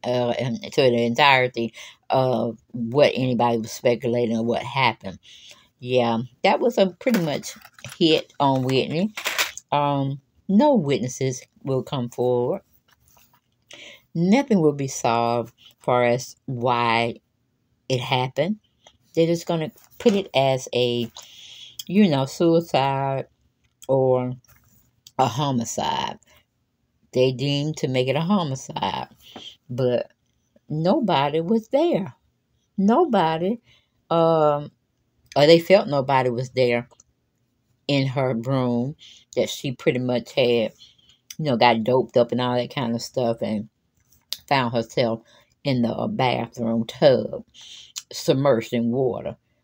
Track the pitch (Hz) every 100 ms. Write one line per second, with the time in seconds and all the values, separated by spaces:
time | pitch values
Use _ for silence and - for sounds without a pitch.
0 | - 123 120 - 127 113 - - 135 120
1 | 117 120 147 131 127 120 117 - - -
2 | _ 131 131 120 117 113 _ 131 117 131
3 | 139 - 127 120 120 117 110 - 131 117
4 | 123 120 120 113 117 117 - 135 127 110
5 | 95 107 - - - - _ _ 123 127
6 | 117 113 120 _ 190 277 - 233 190 175
7 | - 226 165 135 - - - - - -
8 | 165 160 - _ 139 135 127 135 - 151
9 | 208 - - - - - _ 143 143 143
10 | 139 139 _ _ - 196 294 262 143 131
11 | 123 - 131 127 - _ 135 131 - 143
12 | 120 - 123 123 120 190 _ _ _ _
13 | _ _ _ _ _ _ _ - - -
14 | _ 165 175 233 277 208 156 143 135 -
15 | 127 117 117 120 117 _ - _ - 123
16 | 120 120 - - - 123 123 120 120 113
17 | 117 - _ _ _ _ _ _ _ 131
18 | 127 131 127 - 160 214 _ _ - _
19 | _ - 165 170 - 170 156 - _ _
20 | 240 202 - 135 135 131 - 123 123 120
21 | 117 - - - - - - _ - 180
22 | 208 139 131 - 170 165 165 135 135 135
23 | 139 135 - _ _ _ _ _ - 135
24 | 131 127 127 127 _ _ _ _ _ _
25 | - - 131 110 143 127 113 - - -
26 | - - _ _ _ _ _ _ _ _
27 | _ 127 131 127 139 143 147 151 - 127
28 | 127 135 165 208 160 131 - - - 65
29 | - _ - - - - _ 127 127 120
30 | - _ _ _ _ _ _ 151 165 285
31 | 226 156 143 151 165 226 220 269 339 277
32 | 180 - _ _ _ _ _ - 196 254
33 | 349 214 160 160 180 240 _ _ _ _
34 | _ 165 165 160 151 147 147 _ _ _
35 | _ _ _ - 147 170 170 190 208 143
36 | 131 135 127 120 131 127 123 120 120 _
37 | _ _ _ _ _ _ _ _ - 143
38 | 135 131 131 117 117 135 127 120 127 156
39 | - - _ - 110 - 143 127 - 127
40 | 127 123 117 - 123 120 107 - - _
41 | _ _ _ - 151 120 120 113 113 127
42 | 117 - 120 120 123 123 123 - 120 117
43 | - - 123 113 107 107 - _ _ _
44 | _ _ _ - _ 139 120 120 - -
45 | 117 113 _ _ _ _ 143 127 117 -
46 | 113 107 131 123 117 - 117 117 117 -
47 | 151 123 - - - - - - - -
48 | - - - 135 143 117 - 120 117 123
49 | 131 - - - _ _